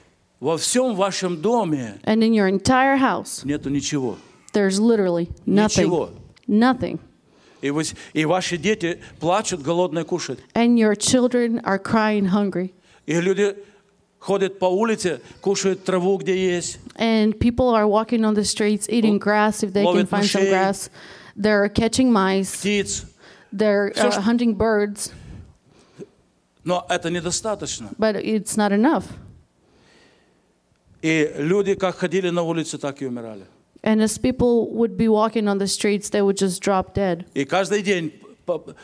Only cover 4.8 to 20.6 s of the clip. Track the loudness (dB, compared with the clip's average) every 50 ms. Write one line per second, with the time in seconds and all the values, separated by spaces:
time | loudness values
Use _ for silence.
4.8 | 2 4 4 4 2 0 0 -2 -2 -4 -8 -8 -4 2 2 4 4 4 2 2
5.8 | 2 2 2 0 -2 -4 -10 -18 -20 -20 -20 _ _ 0 2 4 4 4 2 0
6.8 | -4 -6 -6 -10 -12 -16 _ _ _ _ _ _ _ _ _ _ -4 -2 -2 -2
7.8 | -4 -4 -8 -12 -18 -6 -2 -2 0 2 0 0 0 -4 -6 -2 0 -2 -2 0
8.8 | -2 -4 -6 -6 -12 -20 -14 -4 -2 0 0 0 0 -2 -6 -6 -4 -2 0 2
9.8 | 0 0 0 -4 -4 -4 -4 -6 -4 -8 -10 -12 -12 _ _ 0 2 4 4 4
10.8 | 4 2 2 0 0 2 2 2 2 2 2 0 0 0 -2 -2 -2 -2 -2 -2
11.8 | -2 0 0 2 2 2 0 0 0 2 2 0 0 0 -2 -4 -6 -6 -10 _
12.8 | _ _ _ _ _ -2 -2 0 2 0 2 2 0 0 -2 -6 -16 -20 _ _
13.8 | _ _ _ _ _ _ _ _ -4 -2 0 0 0 -2 0 0 0 0 2 2
14.8 | 2 0 0 0 0 -4 -4 -4 -8 -18 -20 -6 -2 -2 0 0 0 0 -2 -2
15.8 | -2 -2 0 0 2 0 0 0 0 -2 0 0 0 0 0 -2 -4 -8 -12 -14
16.8 | -18 -20 -6 -2 0 2 2 2 2 2 0 2 0 0 2 2 2 4 4 4
17.8 | 4 4 2 2 2 0 0 0 2 2 2 0 0 -2 -2 0 0 0 0 0
18.8 | -2 -2 0 2 4 4 2 2 2 2 2 4 2 2 0 -2 -4 -2 0 2
19.8 | 2 4 4 2 2 2 0 0 0 2 2 2 2 4 4 4